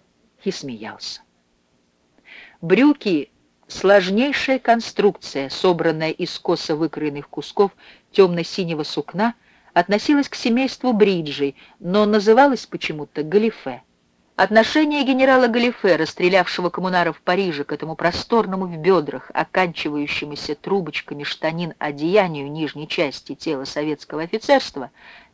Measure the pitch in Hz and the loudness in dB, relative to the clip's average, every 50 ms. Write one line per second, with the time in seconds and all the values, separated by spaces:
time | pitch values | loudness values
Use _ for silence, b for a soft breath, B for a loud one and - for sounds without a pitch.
0 | _ _ _ _ _ _ _ _ _ 196 185 - - 139 120 107 107 107 104 104 | _ _ _ _ _ _ _ _ _ -8 -8 -8 -10 -12 -12 -12 -14 -16 -16 -14
1 | - - - - _ _ _ _ _ _ _ _ _ _ _ _ _ _ _ _ | -14 -14 -14 -14 _ _ _ _ _ _ _ _ _ _ _ _ _ _ _ _
2 | _ _ _ _ B B B B B B B B - 165 185 202 262 294 285 - | _ _ _ _ B B B B B B B B 0 2 4 6 6 4 4 2
3 | - 214 180 147 135 - _ _ _ _ _ _ _ _ - - - 185 202 202 | 0 -2 -2 -2 -2 -6 _ _ _ _ _ _ _ _ -14 -2 4 6 6 6
4 | 185 180 190 214 254 294 269 - - - 262 254 - - 233 233 226 - - - | 6 2 0 0 0 0 -2 -4 -2 -2 -2 -2 2 2 2 2 0 -6 -4 2
5 | 202 208 180 - - - - 139 139 131 - - - 185 180 170 165 165 160 156 | 2 2 2 0 -10 -10 -8 -6 -6 -6 -8 -2 0 0 0 2 0 0 0 0
6 | 160 160 160 - 170 156 - - - - 175 151 - - 165 147 165 151 - 151 | -2 -4 -4 -4 -6 -8 -8 -8 -2 -2 -2 -2 -2 -4 -4 -2 -2 -4 -4 -4
7 | 151 151 143 147 139 - - - 143 - - - 202 196 - b b b b b | -6 -6 -6 -6 -12 -12 -12 -12 -12 -10 0 0 0 0 0 b b b b b
8 | b b _ - 196 180 175 170 165 - - - 190 165 170 151 151 - - - | b b _ 4 4 6 4 0 -4 -4 -4 -6 -4 -4 -4 -6 -6 -6 -6 -6
9 | 147 - - 170 214 233 240 b b b b b b b b 175 180 - 202 208 | -8 -6 -4 -2 -2 -2 -2 b b b b b b b b 0 0 2 0 -2
10 | - - 294 285 277 - - - - 240 226 247 262 247 - - - 254 233 202 | 2 2 2 2 2 -2 -6 -4 -2 0 0 2 0 -2 -4 -4 -2 0 2 4
11 | 208 202 190 175 160 147 139 139 143 139 139 b b b b b - 170 185 208 | 4 4 2 0 -4 -6 -4 -4 -4 -4 -4 b b b b b -8 -2 2 2
12 | 208 208 208 214 196 214 220 233 277 285 262 214 - - - 170 - - 160 151 | 2 4 2 2 4 6 6 8 6 6 4 0 -6 -10 -10 -8 -8 -8 -8 -8
13 | 147 - _ - 147 156 160 208 220 226 214 - - 135 123 123 - _ _ _ | -10 -10 _ -8 -6 0 2 2 2 2 -2 -4 -10 -12 -12 -12 -16 _ _ _
14 | _ _ _ _ _ _ _ - 185 196 208 220 226 - - 311 311 294 294 294 | _ _ _ _ _ _ _ 0 0 4 6 4 4 4 4 2 2 2 2 0
15 | 269 240 269 254 262 269 262 254 254 240 220 240 240 247 233 - - 196 170 151 | 0 0 2 4 4 6 6 6 4 4 2 2 0 0 -2 0 2 2 2 2
16 | 160 156 - - 185 180 185 190 175 - - - 180 175 - - 175 185 185 180 | 2 -2 -2 0 0 4 4 4 2 2 -2 -4 -4 -4 -4 -2 -4 0 2 2
17 | 175 165 156 - _ - 180 202 196 185 156 139 143 - 151 147 - 160 160 - | 2 2 0 -4 _ -2 0 0 0 -2 -2 -4 -6 -6 -6 -8 -8 -10 -8 -2
18 | 160 170 175 - - - - 233 214 180 185 190 190 180 175 160 156 175 190 175 | -2 -2 -2 -2 -4 0 2 2 2 2 -2 -4 -4 -6 -8 -2 2 4 4 4
19 | 156 147 139 127 - - - - - - _ 190 185 175 165 - - 156 147 147 | 2 0 -6 -10 -12 -8 -4 -4 -4 -2 _ 0 0 0 -2 -6 -6 -4 -4 -4
20 | 147 143 - - 147 147 147 139 - - 151 - - 180 190 202 175 151 147 - | -4 -4 -6 -8 -8 -8 -10 -10 -8 -8 -8 -8 -4 -2 -2 -2 -2 -2 -8 -10
21 | - - 143 143 143 - - - - 156 160 165 175 165 - - - 151 143 143 | -10 -10 -12 -10 -8 -10 -10 -6 -6 -6 -4 -4 -6 -8 -8 -8 -8 -8 -6 -4
22 | 151 165 185 208 190 175 160 147 139 143 147 160 156 143 - 147 151 151 - - | -2 2 4 4 4 4 -2 -6 -8 -8 -6 -6 -6 -6 -6 -10 -10 -8 -2 -2
23 | 170 139 127 - - - 143 - - 160 156 131 135 135 - 151 151 156 151 143 | -2 -2 -4 -8 -14 -14 -14 -10 -6 -6 -4 -4 -6 -8 -8 -6 -4 -4 -6 -6
24 | - _ - 151 160 170 - 220 - - 285 269 - - - 143 127 123 B B | -8 _ -8 -8 -8 -6 -6 -8 0 2 2 2 2 -2 -10 -12 -12 -14 B B
25 | B B B B B B | B B B B B B